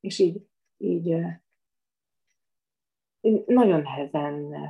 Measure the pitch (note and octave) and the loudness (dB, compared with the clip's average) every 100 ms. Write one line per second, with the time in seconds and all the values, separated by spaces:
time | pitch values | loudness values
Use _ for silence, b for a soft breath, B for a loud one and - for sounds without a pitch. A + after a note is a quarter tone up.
0 | F#3+ - F#3 F#3 _ _ _ _ G3 F3 | -10 0 0 0 _ _ _ _ -4 -2
1 | E3+ E3 E3+ E3 _ _ _ _ _ _ | -2 -2 -4 -8 _ _ _ _ _ _
2 | _ _ _ _ _ _ _ _ _ _ | _ _ _ _ _ _ _ _ _ _
3 | _ _ A3 A3 - B3 A3+ E3+ D3 C#3 | _ _ 2 2 4 4 6 4 0 -8
4 | C#3+ D#3 D3 D3 D3 D3 D3 | -6 -4 -4 -6 -10 -12 -14